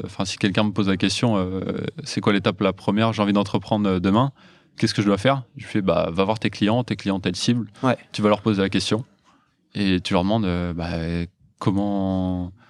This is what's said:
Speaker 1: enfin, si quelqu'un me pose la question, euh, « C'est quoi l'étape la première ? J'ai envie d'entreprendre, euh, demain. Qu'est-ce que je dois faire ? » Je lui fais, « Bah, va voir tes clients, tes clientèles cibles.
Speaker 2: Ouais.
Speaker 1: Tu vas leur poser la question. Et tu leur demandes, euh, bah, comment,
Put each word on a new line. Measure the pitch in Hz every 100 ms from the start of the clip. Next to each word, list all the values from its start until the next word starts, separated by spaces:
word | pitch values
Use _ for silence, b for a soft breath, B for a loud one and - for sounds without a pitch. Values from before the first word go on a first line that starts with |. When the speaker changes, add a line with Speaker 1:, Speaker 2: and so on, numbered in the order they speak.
Speaker 1:
enfin, | - -
si | 95 -
quelqu'un | 104 98
me | 107
pose | 101 98
la | 95
question, | 113 - 123 104
euh, « | 92 92 - - - -
C'est | - -
quoi | 101
l'étape | 101 101 92
la | 98
première ? | 95 - 101 113
J'ai | 110
envie | 101
d'entreprendre, | 101 101 104 - 107 101
euh, | 92
demain. | 92 104 139 b b b b -
Qu'est-ce | 117
que | -
je | 101
dois | 98
faire ? » | 127 139 123 -
Je |
lui | -
fais, « | 107
Bah, | 95 82 85
va | 85
voir | 98 110
tes | 104
clients, | - 101 117
tes | 120 104
clientèles | 101 95 92 90
cibles. | - 120 104 -
Speaker 2:
Ouais. | 131 120 -
Speaker 1:
Tu | -
vas | 104
leur | 104
poser | 113 101
la | 98
question. | 98 - 107 135 _ b b b b _ -
Et | 101 92
tu | -
leur | 95
demandes, | 92 113
euh, | 95 87 87
bah, | 85 85 85 82 85 85 _ _ _
comment, | - 98 101 101 95 95 92 90 87 92 b